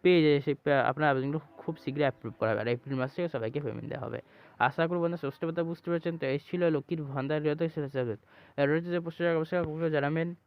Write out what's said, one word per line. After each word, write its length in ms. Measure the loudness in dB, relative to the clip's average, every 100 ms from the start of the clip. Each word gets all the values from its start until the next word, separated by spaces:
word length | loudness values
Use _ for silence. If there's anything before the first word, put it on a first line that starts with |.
পেয়ে 160 | 6 6
যাবে 160 | 6 4
সেই 140 | 2
পে-, 300 | -2 2 4
আপনার 220 | 4 2 2
আবেদনগুলো 300 | 2 0 -4 -8 -10
খুব 180 | -8 -6
শীঘ্রই 240 | -6 0
অ্যাপ্রুভ 320 | 0 0 -12 -2
করা 120 | 0
হবে। 100 | 0
আর 80 | 0
এপ্রিল 280 | -4 -4 -4
মাস 120 | -4
থেকে 160 | -4 -4
সবাইকে 300 | -2 -4 -4
পেমেন্ট 280 | -6 -8 -8
দেওয়া 160 | -8 -8
হবে। 120 | -8 -12 -20 -20 0
আশা 240 | 0 2 0
করি 120 | 0
বন্ধুরা, 180 | -2 -2
স্পষ্টভাবে 460 | -6 -4 -4 -2
বুঝতে 240 | -4 -4 -4
পেরেছেন। 280 | -2 -2 -4
তো 80 | -2
এই 120 | -4
ছিল 240 | -4 0 2
লক্ষ্মীর 320 | 2 -2 -6
ভান্ডার 400 | -4 -4 -2 0
রিলেটেড 260 | 0 0 -2
সেটা 160 | -2 -4
সাবজেক্ট। 340 | -2 -2 -4 _ -20 -12 0
এর 80 | 2
রয়েছে 220 | 2 0
যে 100 | -4
প্রশ্ন, 220 | -4 -2 0 0
অবশ্যই 220 | 0 -2
আপনারা 320 | -2 -2 0
জানাবেন। 380 | 0 0 0 -2 -6